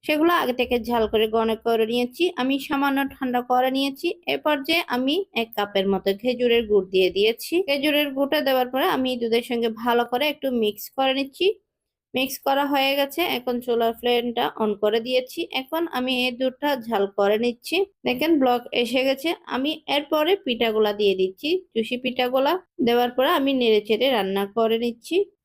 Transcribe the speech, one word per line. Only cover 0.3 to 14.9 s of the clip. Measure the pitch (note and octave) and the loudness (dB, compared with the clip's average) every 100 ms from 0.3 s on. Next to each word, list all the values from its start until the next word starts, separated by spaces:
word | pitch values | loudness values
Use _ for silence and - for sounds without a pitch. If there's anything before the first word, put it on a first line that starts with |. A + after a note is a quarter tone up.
আগে | F4 C4+ | 2 0
থেকে | B3 A#3+ A#3+ A3 | -2 0 -2 0
ঝাল | A#3+ A3 | 0 2
করে | A3 A3 A3+ | 0 2 2
ঘন | A3+ A3+ | 0 0
করে | A#3 A#3 A3 | 0 0 2
নিয়েছি। | A#3+ B3 B3 F4 - | 0 -2 0 -2 0
আমি | B3+ C#4 | -2 -2
সামান্য | C4+ C#4 C#4 C4+ C4+ | -2 -2 0 0 -4
ঠান্ডা | - B3+ B3 B3 | -4 -4 -2 0
করে | B3 B3+ | 2 2
নিয়েছি। | C4+ C#4 C4+ E4+ - - | 0 -2 -2 -6 -6 -4
এ | C#4 | -2
পর্যায়ে | D#4 D4 C#4 E4 E4+ B3 | 0 -2 0 -2 0 -2
আমি | C4 D#4+ G4 A#3 | 0 -2 -2 -6
এক | A3+ - | -6 -4
কাপের | G3+ G3+ G3 | -2 0 0
মতো | F#3+ G3 G3 | 0 0 -2
খেজুরের | B3 A#3+ B3 A#3 A3 | -2 0 2 2 4
গুড় | G#3 F#3 | 2 2
দিয়ে | F#3+ F#3 | 2 2
দিয়েছি। | F3+ G#3+ A#3 - E4+ F#4+ | 2 0 0 -2 -2 0
খেজুরের | C#4 D4 D4 D4 | 0 2 0 0
গুড়টা | C4+ C#4 D4+ | -2 0 0
দেওয়ার | C4+ C4 B3 | 2 0 0
পরে | B3+ C#4+ C4 | 0 0 0
আমি | C4 B3+ | -2 -2
দুধের | A3+ A3+ A#3+ | 0 -2 0
সঙ্গে | A#3+ A3+ A3 | -2 -2 -2
ভালো | A#3 A#3+ A#3+ | 0 0 0
করে | B3 D4 | 0 0
একটু | D4 C4+ B3 | -2 -2 0
মিক্স | G#3+ G#3 - - | -2 -2 -12 -2
করে | C4+ | 0
নিচ্ছি। | C4+ F3 - F#4 - _ _ _ _ _ | 0 -4 0 0 0 _ _ _ _ _
মিক্স | A#3+ C4 - | -4 -4 -2
করা | - C#4 C#4+ | 0 0 2
হয়ে | C#4+ C4+ C#4 | 2 2 2
গেছে। | C#4 C#4 F4+ B3 | 0 0 -2 -2
এখন | B3 B3 | -4 -4
চুলার | A#3+ A#3 A3+ A3+ | -2 0 0 0
ফ্লেমটা | A#3 A#3+ A#3+ A#3 C4+ - | 0 0 0 -2 -4 -2
on | A3 G3+ | -2 0
করে | G#3+ | 0